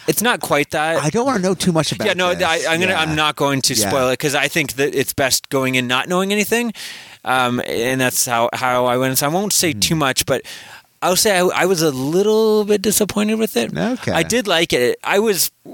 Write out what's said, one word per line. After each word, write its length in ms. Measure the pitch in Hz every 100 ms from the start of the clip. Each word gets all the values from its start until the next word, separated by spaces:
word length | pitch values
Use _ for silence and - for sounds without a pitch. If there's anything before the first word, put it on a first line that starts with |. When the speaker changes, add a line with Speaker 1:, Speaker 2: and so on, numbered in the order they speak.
| -
Speaker 1:
it's 160 | -
not 180 | 226 208
quite 300 | - 147 147
that. 320 | 160 156 165
Speaker 2:
I 80 | 151
don't 160 | 214 269
wanna 120 | 226
know 140 | 185
too 180 | 190 185
much 180 | 160 147
about 160 | 190 208
Speaker 1:
Yeah, 60 |
no, 220 | 180 180
Speaker 2:
this. 100 | 175 175
Speaker 1:
I, 260 | 165 143
I'm 60 | 165
gonna, 120 | 185
Speaker 2:
Yeah. 80 | 180
Speaker 1:
I'm 160 | 156 156
not 180 | 151
going 280 | - 139 135
to 120 | -
Speaker 2:
Yeah. 140 | 120 101
Speaker 1:
spoil 200 | 135 127
it 80 | 127
'cause 160 | 151
I 120 | 139 143
think 280 | 170 131
that 200 | 110 143
it's 180 | 139 -
best 340 | - 135 - -
going 260 | 135 131
in 120 | 127 123
not 200 | 127 -
knowing 240 | 180 196
anything. 400 | 208 202 233 240 - - - - -
Um, 360 | - 131 123 123 -
and 340 | 82 120 131
that's 260 | 127 - -
how, 220 | 117 117
how 340 | 120 127 123 123
I 100 | 123
went. 200 | 131 131
So 80 | 143
I 20 |
won't 220 | 175 202
say 200 | - 175
Speaker 2:
Mm. 80 | 107
Speaker 1:
too 160 | - 160
much, 300 | 135 123 -
but 160 | 131 - - - - - -
I'll 120 | 160 180
say 200 | 226 185
I, 20 |
I 220 | 185 123 175
was 160 | 180
a 80 | 160
little 720 | 127 135 175 208 220 220 214
bit 160 | 202 202
disappointed 540 | 208 196 202 208 208 220
with 200 | 220 240
it. 200 | 226 -
Speaker 2:
Okay. 360 | 202 254 -
Speaker 1:
I 100 | 156
did 240 | 151 233 202
like 260 | 165 170
it. 280 | 143 123 -
I 160 | - 185
was, 320 | 226 175 - - -